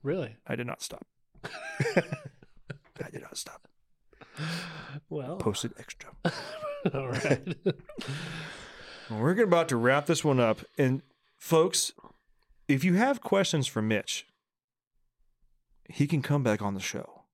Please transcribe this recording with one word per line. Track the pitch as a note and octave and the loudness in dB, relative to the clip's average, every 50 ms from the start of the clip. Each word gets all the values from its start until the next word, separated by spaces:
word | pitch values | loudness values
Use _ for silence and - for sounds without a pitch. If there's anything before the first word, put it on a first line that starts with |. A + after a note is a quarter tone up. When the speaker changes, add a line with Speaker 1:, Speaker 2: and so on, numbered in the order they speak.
| - | -2
Speaker 1:
Really? | C3+ D#3+ F#3+ D3 A2 A2 - _ | -4 -4 -2 -4 -6 -8 -16 _
Speaker 2:
I | - - | -8 -6
did | A2+ B2 A#2 | -6 -4 -6
not | - - - | -8 -10 -10
stop. | - - - - _ _ _ _ | -12 -12 -14 -16 _ _ _ _
Speaker 3:
<laughs> | _ _ - - | _ _ -16 -14
Speaker 2:
I | - - E5+ F5 G5 G#5 - - A#4 G#4 - - - - - - - - _ - _ - - - - - - _ _ _ - - - | -12 -12 -10 -12 -12 -4 -2 -2 2 2 0 0 0 -8 -10 -10 -18 -20 _ -20 _ -20 -20 -18 -18 -18 -18 _ _ _ -14 -14 -12
did | - - | -12 -14
not | - - - - | -14 -12 -12 -12
stop. | - - - - _ - _ _ _ _ _ _ _ _ _ _ - _ - - D3+ D#3+ E3+ E3+ F3 E3+ D#3+ D#3+ - - C#3 D3 _ _ | -12 -12 -14 -20 _ -20 _ _ _ _ _ _ _ _ _ _ -20 _ -12 -8 -8 -6 -6 -6 -8 -10 -12 -14 -14 -14 -14 -16 _ _
Speaker 1:
Well. | D#3+ D3+ C3+ B2 D#3+ G3 | -8 -8 -6 -8 -8 -2
Speaker 2:
Posted | - - - - - A#2 - - | -2 0 0 0 -4 -6 -8 -10
extra. | - - - - - - - - - | -16 -16 -16 -16 -16 -20 -20 -2 -2
Speaker 1:
<laughs> | - - - - - D#5 D#5+ D#5 D5+ D5 D5 C#5+ - - | -2 -2 -2 -10 -10 -12 -10 -8 -8 -8 -2 -2 -2 -2
All | C#3 - - | -2 -4 -4
right. | B2 - - - - - - F#3 E3 - - | -4 -2 2 0 0 0 0 -8 -8 -2 -2
Speaker 2:
<laughs> | G3 - - - - - - - - C#3 C#3+ - - - - - - - - - - - - - - - - - - | -2 -2 -2 -8 -20 -16 -14 -8 -8 -6 -6 -6 -8 -10 -10 -10 -12 -12 -14 -16 -18 -18 -18 -18 -18 -18 -18 -12 -8
Well, | A2+ G#2+ | -4 0
we're | A2+ D3 F#3 G3+ A#3 | 2 2 4 4 6
about | G3+ F3+ E3+ E3 D#3+ | 6 6 6 6 4
to | C3+ | 2
wrap | A#2 A#2 B2 C3 D3 D3 - | 4 6 6 6 6 4 2
this | E3+ C#3+ - | 0 2 4
one | D3+ C#3 B2+ | 4 4 6
up. | A#2+ A2+ A2 - - - _ - | 6 4 4 0 -2 -18 _ 2
And | C#3+ C3 C3 C3+ - _ _ _ _ _ _ _ | 4 4 4 2 -2 _ _ _ _ _ _ _
folks, | - - E3 D#3+ D#3+ - E3 - - - - - _ - - _ _ _ _ _ _ _ _ _ _ _ | -2 2 4 4 4 4 2 -2 -2 -2 -6 -14 _ -20 -20 _ _ _ _ _ _ _ _ _ _ _
if | C#3 C3 C#3 | 2 4 4
you | F#3 F3 | 4 4
have | F#3 A#3 C4+ C#4 A#3 | 6 6 4 2 0
questions | - - - G3 G3 - - D#3 C3 - | 0 2 2 4 4 2 2 0 0 0
for | - A#2 | -2 -2
Mitch, | G#2+ A2 A2 G2+ - - - - - _ _ _ _ _ _ _ _ _ _ _ _ _ _ _ _ _ _ _ _ _ _ _ _ _ _ _ _ _ _ _ _ - | 0 2 0 0 0 -2 -8 -8 -8 _ _ _ _ _ _ _ _ _ _ _ _ _ _ _ _ _ _ _ _ _ _ _ _ _ _ _ _ _ _ _ _ -20
he | - - C#3+ C#3+ | -2 -2 0 2
can | E3 D3 B2+ | 2 0 2
come | - C#3+ C#3+ | 2 0 2
back | C3+ A#2+ G#2+ G#2 G#2 | 4 2 2 2 0
on | G2+ G2 | -2 -4
the | F#2+ | -4
show. | F#2+ - - - - - - - _ _ | -6 -6 -8 -8 -10 -10 -16 -20 _ _